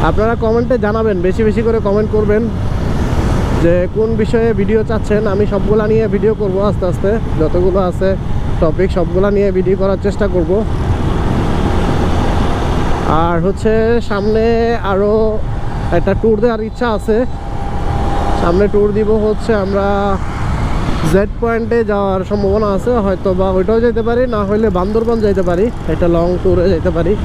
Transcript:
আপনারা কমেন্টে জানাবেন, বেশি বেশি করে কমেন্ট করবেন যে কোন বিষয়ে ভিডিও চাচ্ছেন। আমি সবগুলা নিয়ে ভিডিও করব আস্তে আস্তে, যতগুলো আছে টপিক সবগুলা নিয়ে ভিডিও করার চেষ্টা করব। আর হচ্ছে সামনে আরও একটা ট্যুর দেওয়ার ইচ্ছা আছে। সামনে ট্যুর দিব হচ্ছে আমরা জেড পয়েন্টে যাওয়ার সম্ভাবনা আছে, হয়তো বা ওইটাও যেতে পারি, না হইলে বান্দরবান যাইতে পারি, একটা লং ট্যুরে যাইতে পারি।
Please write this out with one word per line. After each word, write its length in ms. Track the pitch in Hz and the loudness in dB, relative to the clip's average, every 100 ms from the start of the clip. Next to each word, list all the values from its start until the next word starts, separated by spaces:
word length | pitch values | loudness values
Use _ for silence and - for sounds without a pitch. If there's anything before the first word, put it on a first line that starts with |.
| 151 | 0
আপনারা 260 | 165 220 233 | 0 0 0
কমেন্টে 320 | 226 226 240 247 | 0 0 0 0
জানাবেন, 320 | 208 220 220 190 180 | 0 0 0 0 0
বেশি 160 | 196 220 | 0 0
বেশি 140 | 208 226 | 0 0
করে 120 | 226 208 | 0 0
কমেন্ট 240 | 202 220 214 | 0 0 0
করবেন 260 | 208 208 233 185 - - - - - - - - - - | 2 0 0 -2 -2 -2 -2 0 0 0 0 0 0 2
যে 120 | 160 180 180 208 | 2 2 0 -2
কোন 120 | 220 220 | -2 0
বিষয়ে 260 | 208 233 226 202 | 0 2 0 0
ভিডিও 200 | 196 220 220 | 0 0 0
চাচ্ছেন। 320 | 220 - 208 214 | -2 0 0 0
আমি 100 | 196 208 | 0 0
সবগুলা 320 | 202 196 214 214 | 0 2 2 2
নিয়ে 120 | 220 220 | 2 2
ভিডিও 200 | 196 202 214 | 0 0 0
করব 160 | 208 185 202 | -2 0 0
আস্তে 160 | 196 185 | 0 -2
আস্তে, 200 | - 196 220 - - | 0 0 0 -2 0
যতগুলো 380 | 156 175 185 190 180 | 0 2 2 2 0
আছে 180 | 170 190 185 - - - - | 0 0 0 -2 -2 0 0
টপিক 280 | 165 143 190 185 | 0 2 0 0
সবগুলা 320 | 170 175 202 202 | 0 0 0 2
নিয়ে 120 | 202 190 | 0 0
ভিডিও 180 | 180 190 | 0 0
করার 180 | 190 190 202 | 0 0 -2
চেষ্টা 200 | 180 185 | 0 0
করব। 160 | 180 160 196 220 - - - - - - - - - - - 156 151 - - - - - - - - - - - 151 | 0 0 0 0 -2 -2 0 0 0 0 0 0 0 0 2 2 2 2 2 2 2 0 0 0 0 0 0 2 0
আর 120 | 170 170 175 | 2 0 0
হচ্ছে 260 | 190 220 220 220 233 220 | 0 0 2 2 0 0
সামনে 360 | 208 202 220 226 233 233 233 196 | -2 0 0 2 2 0 0 0
আরও 200 | 190 208 214 220 220 - - - - - 170 | 0 2 2 0 0 -2 -4 -4 -4 0 0
একটা 160 | 190 190 | 0 0
ট্যুর 160 | 220 214 | 2 2
দেওয়ার 180 | 233 220 220 | 0 0 -6
ইচ্ছা 200 | - 240 208 | -4 -2 -2
আছে। 200 | - 214 247 - - - - - - - - - - - | 0 0 0 -4 -6 -4 -4 -2 -2 -2 0 0 0 0
সামনে 220 | 165 180 202 | 2 2 2
ট্যুর 160 | 202 202 202 | 2 0 0
দিব 120 | 208 220 214 | 0 0 0
হচ্ছে 260 | 208 - 214 | -2 -2 -2
আমরা 220 | 190 196 196 202 202 190 - - - - - - - - 156 | 0 -2 0 0 0 -2 -2 -4 -4 -2 -2 0 0 0 2
জেড 180 | 180 202 - | 2 0 -2
পয়েন্টে 380 | 233 226 226 233 214 | -2 -2 0 0 0
যাওয়ার 300 | 202 196 190 180 | 0 0 -2 -2
সম্ভাবনা 380 | 202 202 208 214 190 | -2 0 0 0 -2
আছে, 160 | 240 247 | 0 0
হয়তো 240 | 196 185 196 185 | 0 -2 -2 0
বা 80 | 190 190 | 0 0
ওইটাও 220 | 185 226 240 | 2 2 2
যেতে 160 | 220 226 | 0 0
পারি, 140 | 240 254 | 0 0
না 60 | 220 196 | -2 0
হইলে 200 | 214 220 185 | 0 0 0
বান্দরবান 400 | 190 220 226 233 | 0 0 0 0
যাইতে 180 | 208 196 180 | 0 0 0
পারি, 160 | 175 233 - 190 | 0 -2 -2 -4
একটা 140 | 160 175 170 | 0 2 2
লং 120 | 170 180 | 0 0
ট্যুরে 220 | 190 175 175 | 0 2 2
যাইতে 180 | 165 185 165 | 0 0 0
পারি। 160 | 170 208 | 0 -2